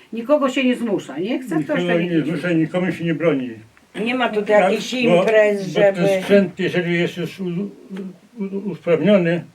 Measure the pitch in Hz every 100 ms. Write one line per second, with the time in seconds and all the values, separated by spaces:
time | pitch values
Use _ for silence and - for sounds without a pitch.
0 | - 226 233 294 262 269 254 247 233 180
1 | - 143 190 294 254 - - 294 175 175
2 | 175 170 147 165 175 165 156 180 180 156
3 | 170 151 165 139 123 110 - _ _ -
4 | 220 254 233 214 202 208 190 214 180 254
5 | 240 175 196 220 208 208 190 156 202 196
6 | 196 190 185 202 185 - 175 180 170 170
7 | 170 - 160 - 185 175 202 - - 196
8 | 185 - _ 240 196 196 202 160 - 156
9 | 170 202 170 170 -